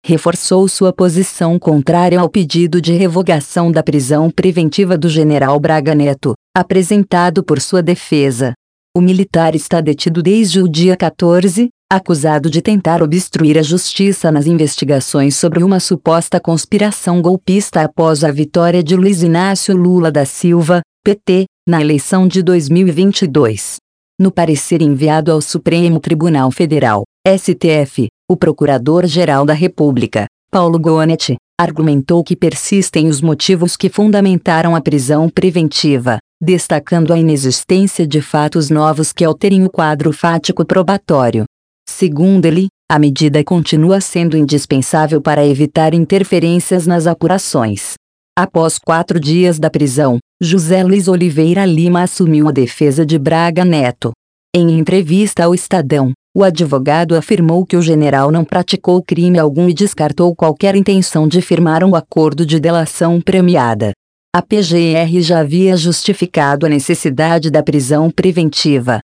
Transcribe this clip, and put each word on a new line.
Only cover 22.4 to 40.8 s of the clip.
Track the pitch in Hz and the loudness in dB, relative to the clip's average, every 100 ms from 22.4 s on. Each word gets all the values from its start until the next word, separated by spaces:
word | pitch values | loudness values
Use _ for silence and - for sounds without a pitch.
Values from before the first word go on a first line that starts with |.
dois | 175 180 139 | 2 2 2
mil | 170 185 | 2 2
e | |
vinte | 156 196 196 | 2 0 0
e | 170 | 0
dois. | 143 117 104 - - _ _ _ - | 2 0 0 -10 -14 _ _ _ -2
No | 185 | 0
parecer | 180 165 143 - 165 | 2 0 -2 -2 0
enviado | 156 135 151 156 156 | 0 0 0 0 0
ao | 156 | -2
Supremo | - 165 170 170 175 160 | -2 -4 -2 0 2 0
Tribunal | - 160 170 147 131 | -2 -2 0 0 0
Federal, | - 165 151 127 107 101 _ 196 | 0 -2 0 0 -2 -6 _ 0
S | 190 - | 0 0
T | 175 170 | -2 0
F, | 151 143 - 113 - - | 0 0 -4 -6 -6 -4
o | 180 | 0
Procurador-Geral | 156 147 147 131 127 170 180 156 170 139 147 | 0 0 0 0 0 0 0 0 0 2 0
da | |
República, | 151 180 - 147 123 110 110 101 _ _ | 0 -2 0 0 0 -2 -4 -6 _ _
Paulo | 196 170 165 | 0 0 0
Gonetti, | 160 160 160 160 - 123 _ - | 2 2 2 0 -4 -6 _ -4
argumentou | 175 160 160 143 135 170 | -4 0 0 0 0 0
que | 165 180 | 0 -2
persistem | 165 139 - 196 180 165 160 | -2 -2 -2 -2 0 0 0
os | 143 | 0
motivos | 160 151 - 185 175 - | -2 0 0 0 -2 -2
que | 190 | -4
fundamentaram | - 214 208 196 180 - 165 170 165 | 0 2 2 2 0 0 0 0 0
a | |
prisão | - 143 127 151 160 | 0 -2 0 0 0
preventiva, | 185 185 175 156 - 151 135 123 107 - - | 0 0 0 -2 0 0 0 0 -4 -6 -6
destacando | 160 180 - 151 147 170 156 | -2 -2 -2 -4 -2 0 2
a | 170 | 2
inexistência | 160 147 135 123 - 185 196 - 160 | 2 0 -2 -4 0 0 0 -2 -2
de | 151 | -2
fatos | 139 151 151 170 147 | -2 -2 -2 -2 0
novos | 156 156 151 156 | 0 0 -2 -4
que | - | -2
alterem | 165 151 202 190 | -2 0 0 2
o | 185 | 0
quadro | - 156 151 151 | 0 -2 0 -2
fático | 147 170 165 - 180 156 | -2 -2 -2 -2 -4 0
probatório. | 190 | 0